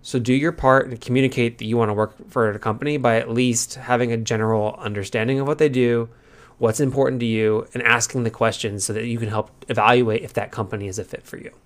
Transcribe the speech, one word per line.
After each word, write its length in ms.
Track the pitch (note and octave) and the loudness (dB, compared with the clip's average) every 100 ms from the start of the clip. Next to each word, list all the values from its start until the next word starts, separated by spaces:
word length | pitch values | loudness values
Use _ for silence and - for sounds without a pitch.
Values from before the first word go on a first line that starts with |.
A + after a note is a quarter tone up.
So 180 | - C3 | -4 -4
do 140 | A2+ | 2
your 200 | C3 D#3 | 2 2
part 340 | D#3+ C3 C3 - | 0 4 4 4
and 120 | A#2 | -8
communicate 580 | - B2 C3+ C3 A#2 A#2 | -2 2 2 2 -2 -2
that 80 | A2 | -2
you 100 | A#2 | 0
wanna 160 | A2 | 0
work 220 | G#2 G#2+ - - | 0 -2 -4 -8
for 200 | - A2 | 0 0
a 80 | G#2 | 0
company 380 | A#2 G#2+ D3 D3 | -4 -2 -2 0
by 200 | B2+ A2+ | 2 2
at 140 | A#2+ | 0
least 440 | A#2 B2+ A#2 - | 0 2 0 -4
having 360 | - - B2 A#2+ | -10 -2 0 0
a 60 | A#2 | -2
general 580 | A2 A2+ A2 A2 G#2+ G#2 | -2 0 2 2 0 -4
understanding 600 | A2 G#2 F#2+ - A#2 C3+ | -8 -6 -4 -2 0 0
of 80 | C#3 | 0
what 120 | D3 | 2
they 100 | D3+ | 2
do, 400 | B2+ B2 A#2 A#2 - _ - - _ | 4 2 2 -2 -10 _ -20 -20 _
what's 240 | A#2 A2 | 0 2
important 400 | C#3 B2+ C3+ C3 | 0 2 2 2
to 60 | A#2+ | 0
you, 400 | A2+ G#2+ G#2+ - | 2 2 0 -2
and 80 | - | -2
asking 400 | A#2+ A#2+ - C3 | 2 2 0 -2
the 80 | A#2 | -4
questions 540 | - A2+ G#2 A2 G2+ | 0 0 0 -6 -4
so 100 | - | -6
that 100 | G#2+ | -6
you 140 | A#2 A#2 | -4 -4
can 100 | A2 | -4
help 220 | G#2+ - - - | -4 -6 -10 -6
evaluate 540 | A2+ G#2+ B2 A#2 G#2+ | 2 4 4 4 0
if 100 | - | -2
that 180 | - G#2 | -6 -6
company 380 | - G2+ G#2+ G2+ | -6 -6 -6 -8
is 100 | F#2+ | -10
a 60 | |
fit 220 | F#2 - - | -10 -12 -14
for 100 | - | -16
you. 140 | - - | -16 -20